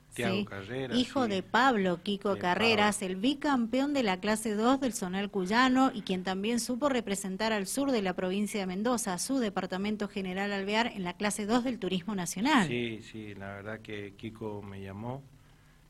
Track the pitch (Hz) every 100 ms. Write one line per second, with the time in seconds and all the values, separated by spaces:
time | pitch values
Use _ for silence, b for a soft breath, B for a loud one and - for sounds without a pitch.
0 | - - 120 202 202 98 98 269 - 247
1 | 247 277 233 190 - 220 269 220 185 170
2 | - 196 202 196 180 185 226 214 208 202
3 | 185 190 247 285 302 262 226 254 285 277
4 | 220 180 202 220 226 208 233 269 269 -
5 | 180 190 202 196 180 226 262 254 262 247
6 | - 185 185 190 214 240 233 247 294 247
7 | 202 196 190 190 220 214 190 - 277 233
8 | 190 175 185 196 202 214 185 185 233 240
9 | 196 175 - 269 214 185 175 185 208 208
10 | 202 208 185 185 202 196 196 220 233 196
11 | 180 - 208 208 208 247 254 226 180 180
12 | 220 202 170 - 262 277 160 120 117 107
13 | 113 110 104 98 98 101 101 110 110 101
14 | 101 98 110 107 110 104 101 98 98 98
15 | 120 135 143 b b b b b